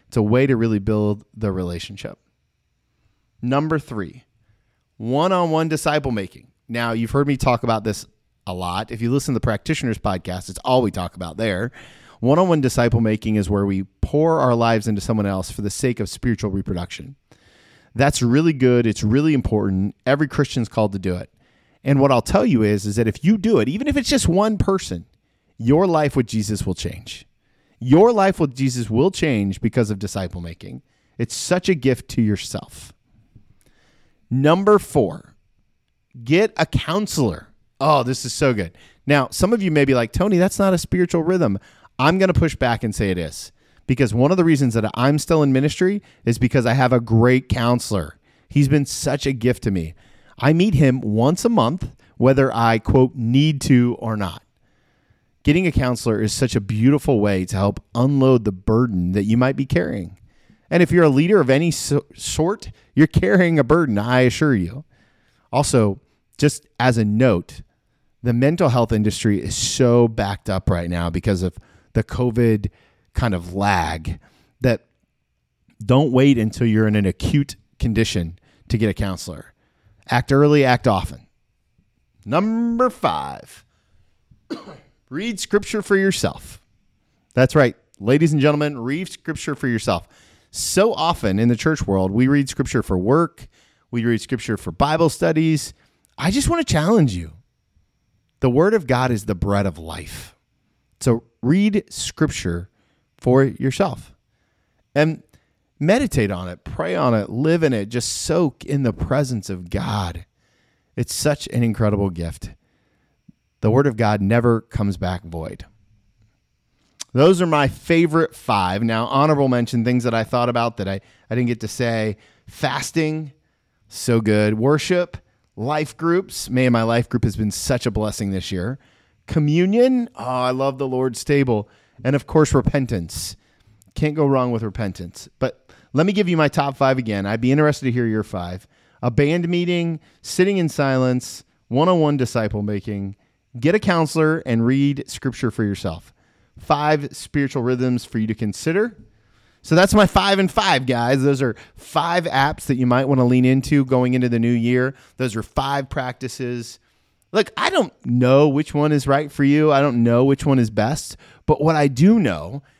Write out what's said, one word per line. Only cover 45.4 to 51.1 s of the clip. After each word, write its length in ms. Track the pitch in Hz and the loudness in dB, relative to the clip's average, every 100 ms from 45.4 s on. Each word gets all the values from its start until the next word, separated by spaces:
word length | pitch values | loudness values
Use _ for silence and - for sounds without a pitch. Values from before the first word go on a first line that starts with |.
in 100 | 143 | 4
ministry 500 | 131 147 - 185 202 - _ | 2 0 0 -2 -2 -8 _
is 140 | - 117 | -4 0
because 280 | 127 139 117 | 0 2 2
I 80 | |
have 180 | 131 127 | 2 2
a 80 | 127 | 2
great 480 | 113 113 120 127 - | 2 4 4 4 0
counselor. 680 | 127 117 120 - 101 76 - _ _ - | -2 0 0 -2 -4 -4 -10 _ _ -4
He's 200 | 143 135 | 0 4
been 180 | 147 139 | 2 0
such 400 | - 151 139 143 | -4 -4 -2 -2
a 60 | |
gift 320 | 127 120 123 | -2 -2 -2
to 80 | 117 | -2
me. 220 | 92 80 - _ _ _ - | -4 -6 -12 _ _ _ -2
I 140 | 135 | 0
meet 220 | 165 208 | 2 2
him 260 | 147 143 127 | 4 2 2
once 440 | 104 | -2